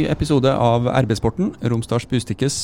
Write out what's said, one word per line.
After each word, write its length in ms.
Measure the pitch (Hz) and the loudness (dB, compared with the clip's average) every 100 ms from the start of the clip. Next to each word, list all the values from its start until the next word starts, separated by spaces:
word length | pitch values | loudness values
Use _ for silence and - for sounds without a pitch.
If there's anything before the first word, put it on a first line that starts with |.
| 156 | 2
episode 400 | 151 156 143 131 | -2 0 2 2
av 380 | 107 117 117 123 | 2 2 2 2
R 160 | 131 | 0
B 80 | 113 | 0
Sporten, 380 | 110 113 - 190 - 120 | 0 -2 -2 -4 -4 -2
Romsdals 380 | 117 - 117 - | -2 -2 -4 -2
Bustikkes 460 | 127 - 101 139 - | -2 -2 -2 -2 -2